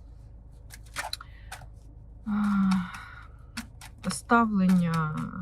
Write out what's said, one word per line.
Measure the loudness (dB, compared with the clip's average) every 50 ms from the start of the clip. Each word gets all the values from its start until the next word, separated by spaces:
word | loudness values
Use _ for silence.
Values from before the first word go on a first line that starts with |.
| -18 -18 -18 -18 -18 -18 -18 -18 -18 -18 -18 -18 -18 -18 -18 -18 -18 -10 -8 -8 -6 -6 -8 -10 -12 -16 -16 -16 -14 -14 -14 -14 -14 -16 -16 -18 -18 -18 -18 -18 -18 -18 -18 -12 -4 -2
Е, | 0 2 2 4 4 6 6 6 4 4 2 -2 -8 -12 -12 -14 -16 -16 -16 -18 -18 -18 -18 -12 -12 -12 -12 -12 -16 -16 -16 -16 -16 -6 -4 -4
ставлення | -4 -4 2 4 6 6 6 6 4 4 6 6 6 6 6 4 2 2 0 0 -2 -4 -6 -6 -6 -6